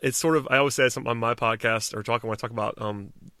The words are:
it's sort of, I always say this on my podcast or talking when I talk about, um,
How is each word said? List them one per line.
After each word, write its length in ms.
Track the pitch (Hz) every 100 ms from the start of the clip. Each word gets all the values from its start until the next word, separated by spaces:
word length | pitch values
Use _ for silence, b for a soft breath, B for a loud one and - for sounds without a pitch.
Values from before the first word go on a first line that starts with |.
it's 160 | 135 -
sort 180 | 165 160
of, 100 | 131
I 80 | 131
always 160 | 139
say 80 | 135
this 160 | 127 135
on 180 | 120 117
my 180 | 113
podcast 600 | 120 117 113 120 110 - 107
or 60 |
talking 260 | 107 117 113
when 80 | 107
I 20 |
talk 120 | 117
about, 240 | 117 107 -
um, 380 | 107 104 98 - - -